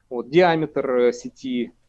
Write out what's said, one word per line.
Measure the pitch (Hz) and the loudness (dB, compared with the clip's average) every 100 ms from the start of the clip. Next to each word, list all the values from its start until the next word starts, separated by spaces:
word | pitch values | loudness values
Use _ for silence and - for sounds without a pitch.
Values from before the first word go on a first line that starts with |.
| _ | _
Вот, | 120 120 | -10 0
диаметр, | 160 180 160 151 143 131 | 4 4 2 -2 -4 -2
э, | 123 120 | 2 2
сети, | 120 127 - 131 123 117 - | 0 -10 -14 -8 -6 -6 -10